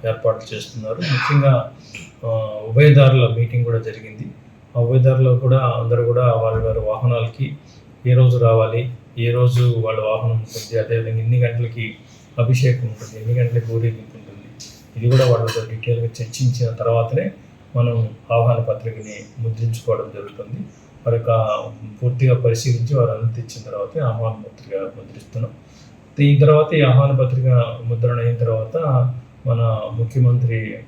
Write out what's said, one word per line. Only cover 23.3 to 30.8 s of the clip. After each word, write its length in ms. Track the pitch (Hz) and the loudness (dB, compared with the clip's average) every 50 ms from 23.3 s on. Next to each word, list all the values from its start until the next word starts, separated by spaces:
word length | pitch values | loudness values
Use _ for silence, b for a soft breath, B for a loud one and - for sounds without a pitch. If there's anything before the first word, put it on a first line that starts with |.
| - 120 | -4 -4
ఇచ్చిన 300 | 113 - - 117 107 107 | -10 -12 -14 -18 -16 -12
తర్వాతే 280 | 104 104 101 - - 160 | -10 -10 -10 -8 -6 -4
ఆహ్వాన 340 | 147 120 110 110 113 110 107 | -4 -4 -4 -4 -4 -6 -6
పత్రిక 480 | - - - - - - 101 98 95 | -8 -14 -20 -20 -20 -16 -10 -8 -8
ముద్రిస్తున్నాం. 680 | 98 95 - 98 - - - - - - - 113 117 - - - B B B B B B B B - - - - | -8 -8 -12 -16 -20 -20 -20 -20 -20 -14 -8 -8 -8 -8 -10 -18 B B B B B B B B -20 -20 -2 2
దీని 200 | 143 143 143 131 | 4 4 6 6
తర్వాత, 340 | 147 151 151 151 156 - 170 | 6 6 6 6 4 2 2
ఈ 80 | 151 | 2
ఆహ్వాన 300 | 143 127 123 131 139 135 | 4 6 6 4 4 4
పత్రిక 360 | 131 127 127 123 127 127 127 127 127 120 117 113 117 - 120 | 2 0 0 0 0 0 0 2 2 2 2 0 -4 -10 -6
ముద్రణ 340 | 117 120 113 120 120 120 120 | -6 -4 -2 0 0 0 0
అయిన 160 | 117 120 117 | 0 -2 0
తర్వాత 420 | 113 120 117 113 110 110 110 - 165 165 147 131 123 123 123 - - - - - - - | 0 -2 -2 -2 -4 -4 -4 -4 -4 -2 0 2 2 2 0 -2 -6 -14 -20 -20 -10 -4
మన 340 | 127 120 117 117 113 110 107 107 - 113 | -2 0 0 0 0 0 -2 -6 -8 -4
ముఖ్యమంత్రి 880 | 117 117 110 - 131 123 120 120 123 123 117 113 113 110 107 110 - | -4 -4 -2 0 2 2 2 2 2 0 0 -2 -2 -6 -8 -12 -14